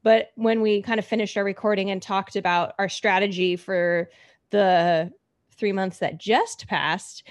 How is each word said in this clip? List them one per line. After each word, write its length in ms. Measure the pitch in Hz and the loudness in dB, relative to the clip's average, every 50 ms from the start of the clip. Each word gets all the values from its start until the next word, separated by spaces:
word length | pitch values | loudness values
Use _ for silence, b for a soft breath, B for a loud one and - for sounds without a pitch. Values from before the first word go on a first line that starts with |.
But 300 | - 220 220 226 220 - - | 2 4 4 4 4 -2 -8
when 260 | - 226 226 226 226 | -2 0 0 2 2
we 200 | 220 214 208 202 | 2 2 0 0
kind 160 | 202 247 226 220 | 0 -2 -4 -4
of 80 | 202 | -2
finished 320 | - 226 220 214 202 - 208 | -2 -2 -4 -4 -2 -2 -4
our 60 | 202 | -4
recording 480 | 202 190 - - 208 208 196 190 202 | -4 -4 -2 -2 0 0 0 0 -4
and 100 | 196 190 | -4 -6
talked 340 | - - 202 190 202 - - | -6 -4 -4 -4 -4 -4 -6
about 380 | 208 180 180 175 175 175 - - - | -4 0 0 2 2 0 -2 -4 -4
our 100 | 196 175 | -4 -4
strategy 680 | - - - 214 190 190 202 202 190 180 185 180 180 | -4 -2 0 2 2 2 2 0 -2 0 -2 -2 -2
for 540 | 180 - - 190 175 175 175 175 170 170 170 b b b b b b _ - | -4 -6 -4 -2 0 0 2 0 0 -2 -4 b b b b b b _ -2
the 640 | - 208 202 185 180 170 170 175 170 160 165 175 - _ _ _ _ _ _ _ _ | 0 2 4 4 4 4 4 4 2 2 0 -2 -8 _ _ _ _ _ _ _ _
three 160 | - 226 202 | -4 -4 -2
months 280 | 196 190 190 185 - - | -2 -2 -2 -4 -4 -4
that 180 | 185 151 160 165 | -6 -6 -6 -6
just 500 | - 190 220 302 453 453 - - - - | -2 0 2 2 2 0 -6 -14 -10 -6
passed, 560 | 208 147 143 151 160 190 - - - - B B | -4 -2 -2 -2 -2 -4 -6 -12 -20 -20 B B